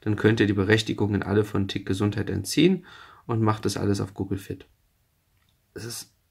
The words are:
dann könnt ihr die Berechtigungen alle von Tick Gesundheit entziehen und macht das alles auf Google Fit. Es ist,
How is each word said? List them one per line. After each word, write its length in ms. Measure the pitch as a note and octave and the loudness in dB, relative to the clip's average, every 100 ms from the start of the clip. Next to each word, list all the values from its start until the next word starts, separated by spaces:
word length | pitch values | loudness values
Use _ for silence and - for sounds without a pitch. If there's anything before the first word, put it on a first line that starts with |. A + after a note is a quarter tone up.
dann 160 | A2 G2+ | -4 2
könnt 240 | G#2+ A2 | 4 4
ihr 60 | G#2 | 2
die 80 | |
Berechtigungen 680 | G2+ G2 A2 A2 G#2+ G#2 G2 | 2 4 2 2 -2 0 -2
alle 220 | F#2 G#2 | 0 0
von 240 | G#2+ G#2 G2 | 0 -2 -2
Tick 180 | G2 - | -4 -4
Gesundheit 440 | G2 G#2 G#2+ - | -2 -2 -2 -4
entziehen 560 | G2 F#2+ - E3+ F#3 - - - - - | -4 -2 4 4 4 -4 -20 -20 -14 -4
und 160 | A2+ | 0
macht 220 | A2 G#2+ | 2 0
das 120 | G2+ G2 | -2 -2
alles 240 | G2+ G2+ | 0 0
auf 140 | G2 | -2
Google 240 | - G2 F#2+ | -6 -6 -6
Fit. 280 | - - - _ _ _ _ _ _ _ _ _ _ | -8 -14 -16 _ _ _ _ _ _ _ _ _ _
Es 100 | - | -16
ist, 280 | A2+ A2+ - _ _ | -14 -14 -16 _ _